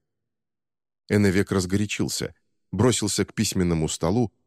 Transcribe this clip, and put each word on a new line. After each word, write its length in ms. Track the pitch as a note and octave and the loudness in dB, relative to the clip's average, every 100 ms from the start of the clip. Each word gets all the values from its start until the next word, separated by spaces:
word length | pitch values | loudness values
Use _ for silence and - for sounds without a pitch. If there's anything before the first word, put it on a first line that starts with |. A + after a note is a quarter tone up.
| _ _ _ _ _ _ _ _ _ _ - | _ _ _ _ _ _ _ _ _ _ -2
Эннвек 440 | G#2 G2+ F#2+ F#2 | 2 4 2 2
разгорячился, 840 | G2 F2+ G2+ G#2 - D2 - - - _ _ _ | 0 0 -2 -2 -4 -4 -4 -8 -12 _ _ _
бросился 540 | F2+ A#2+ - G#2 - | 2 2 2 -2 -2
к 100 | F#2+ | -4
письменному 540 | - G#2 F#2+ F2 E2 D#2 | -2 -2 0 0 0 -2
столу, 440 | - E2 A2+ A2+ _ | -2 0 0 -2 _